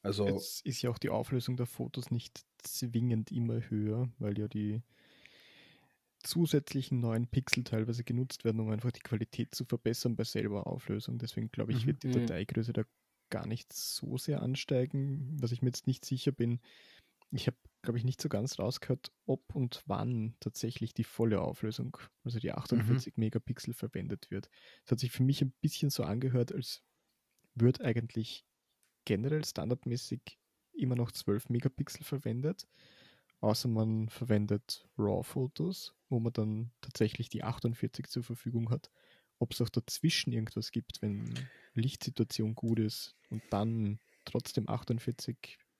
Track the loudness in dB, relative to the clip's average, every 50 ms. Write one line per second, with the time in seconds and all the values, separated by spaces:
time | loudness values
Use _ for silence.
0 | -4 -2 0 2 2 2 2 0 -2 -6 -8 -6 -6 -4 -4 -2 0 -2 0 0
1 | -2 0 0 0 0 0 0 0 0 0 -2 -2 -2 -4 -4 -6 -6 -6 -6 -8
2 | -4 -2 -2 -2 -2 -6 -12 -18 -20 _ _ -16 -12 -10 -6 -4 -4 0 2 2
3 | 4 4 4 2 0 0 -2 0 0 2 0 -2 -2 -2 0 0 2 2 2 0
4 | 0 -2 -2 -4 -2 -2 0 0 -2 -2 -2 -2 -2 0 -2 -2 -4 -8 _ _
5 | _ _ -20 -20 -20 -20 -20 -20 -20 -20 -20 -20 -20 -20 -20 _ _ _ _ _
6 | _ _ _ _ -8 -2 2 2 4 4 4 2 2 0 -2 -4 0 0 0 2
7 | 2 2 2 2 0 2 0 0 0 0 -2 -2 -2 0 0 0 0 0 0 -2
8 | -2 0 0 0 0 -2 -4 -2 0 0 2 2 0 0 0 0 0 -2 -2 -4
9 | -4 -2 -2 -2 -2 -2 -2 -4 -4 -4 -4 -6 -4 -4 -4 0 0 0 0 2
10 | 0 0 0 0 -2 -2 -2 -2 -2 0 -2 -2 -2 -4 -4 -4 -2 -2 -2 -2
11 | -2 -4 -4 -4 -4 -4 -4 -4 -4 -4 -4 -4 -2 0 0 2 2 2 0 0
12 | 0 2 2 2 2 2 0 -2 -2 0 0 0 0 0 0 0 -2 -2 _ _
13 | _ _ _ _ _ _ -6 -4 -4 -4 -4 -6 -6 -10 -10 -8 -8 -6 -6 -6
14 | -6 -4 -4 -4 -2 -2 -2 0 0 0 -2 -2 0 2 2 2 2 2 0 0
15 | 0 0 -2 -2 -4 -4 -2 -2 0 0 2 2 2 2 2 2 0 0 0 0
16 | -2 -2 -2 2 2 0 2 2 2 2 2 0 -2 -8 -18 -20 -20 -20 -20 -20
17 | -20 _ _ _ _ _ -4 0 0 0 0 -2 _ -20 _ _ -2 0 0 2
18 | 2 0 0 0 -2 -2 0 0 0 0 -2 -2 -2 -2 -2 -2 -2 0 -2 -2
19 | -2 -8 -20 _ _ 0 0 0 -2 -4 -2 -2 -2 -2 -2 -6 -4 -2 -2 0
20 | 0 0 0 0 0 -2 -4 -4 -6 -6 -4 -2 -4 -4 -2 -2 -4 -2 0 -2
21 | -2 -2 0 2 4 4 4 4 2 0 -2 -2 -4 -4 -2 -4 -6 -6 -8 -10
22 | -16 -20 _ _ _ -4 -2 -2 -2 -2 -4 -4 0 2 2 4 4 4 4 4
23 | 2 0 0 0 0 2 0 -2 -2 -2 -4 -4 -4 -6 -6 -4 -6 -6 -4 -4
24 | -4 -4 -4 -6 -6 -6 -6 -6 -6 -8 _ -20 -20 -20 -20 -20 _ 0 2 2
25 | 2 -2 2 4 4 4 6 4 2 0 0 _ -2 -2 0 0 0 0 0 0
26 | 0 0 0 0 0 2 2 2 2 2 0 -4 -4 -6 -8 -10 -12 _ _ _
27 | _ _ _ _ _ _ _ _ _ _ _ 6 8 8 8 6 2 2 2 2
28 | 0 0 -2 -2 -2 -2 -6 -10 -14 _ _ _ _ _ _ _ _ _ _ _
29 | _ 2 2 2 4 2 2 0 0 -2 -2 -2 0 0 0 0 0 -2 -2 -2
30 | -2 -4 -6 -6 -6 -12 -20 _ _ _ _ _ _ _ -4 0 0 2 2 2
31 | 2 0 -2 -4 0 0 0 0 2 0 0 2 2 2 0 0 -4 -6 -6 -10
32 | -6 -4 -4 -2 -2 -2 -2 0 0 0 -2 -2 -8 -16 _ _ -20 -20 -20 -20
33 | -20 -20 -20 _ _ _ _ _ 2 4 4 4 2 2 2 4 4 4 2 2
34 | 0 -2 -4 -6 2 4 4 4 6 4 2 0 0 -4 -8 -8 -10 _ _ 2
35 | 2 4 4 2 0 -2 -2 -2 -2 0 -2 -2 -2 -2 -2 -4 -8 -12 -14 _
36 | _ _ 0 2 2 2 2 2 0 0 0 -2 -2 -4 -8 _ -16 -14 2 4
37 | 4 4 4 0 -6 -6 -6 -4 -4 -4 -2 0 0 0 0 0 -2 -4 -2 -6
38 | -8 -6 -6 -6 -4 -4 -8 -6 -4 -2 0 0 2 2 0 -2 -2 -8 _ _
39 | _ _ -20 _ _ _ _ _ -2 -2 2 0 -2 0 2 0 -2 -2 -2 0
40 | 2 2 2 2 0 0 0 0 -2 -2 -2 -4 -6 -2 -4 -4 -6 -6 -8 -4
41 | -2 -2 -2 -2 -4 -6 -6 -6 -8 -8 -12 -18 -20 -6 _ 0 0 0 -2 -2
42 | -6 -4 0 0 0 0 2 0 0 0 -2 -2 0 2 2 4 2 2 0 -4
43 | -8 -12 -14 _ _ _ -8 -8 -4 -2 0 2 2 2 2 2 2 0 0 -2
44 | -6 _ _ _ _ -4 -2 -2 -2 -2 -2 -2 0 0 -2 -2 0 -2 -2 0
45 | 0 -2 -4 -4 -6 -6 -6 -8 -10 -16 -20 -20 _ _ _ _